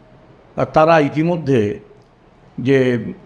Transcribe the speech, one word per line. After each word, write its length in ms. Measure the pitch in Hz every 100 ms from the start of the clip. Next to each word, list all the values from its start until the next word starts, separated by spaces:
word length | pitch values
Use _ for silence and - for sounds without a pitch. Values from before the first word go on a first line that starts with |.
| _ - _ - _ -
আর 100 | 131
তারা 340 | 160 156 165
ইতিমধ্যে 800 | 143 135 165 175 139 131 104 - - - _ _ _ _ _ -
যে 440 | 123 135 127 120 104 -